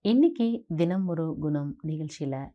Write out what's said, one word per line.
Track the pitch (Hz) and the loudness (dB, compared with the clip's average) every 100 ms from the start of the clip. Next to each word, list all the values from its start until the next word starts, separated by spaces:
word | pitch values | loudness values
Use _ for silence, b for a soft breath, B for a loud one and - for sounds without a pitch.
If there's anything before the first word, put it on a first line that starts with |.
இன்னைக்கு | 202 240 330 339 233 233 - | 4 6 4 4 0 0 -4
தினம் | 160 170 190 185 | 0 0 2 0
ஒரு | 165 160 151 | -2 -2 -2
குணம் | 151 147 143 - 156 | -2 -2 -2 -6 -6
நிகழ்ச்சியில | 156 156 - 143 135 139 | -6 -6 -6 -6 -6 -8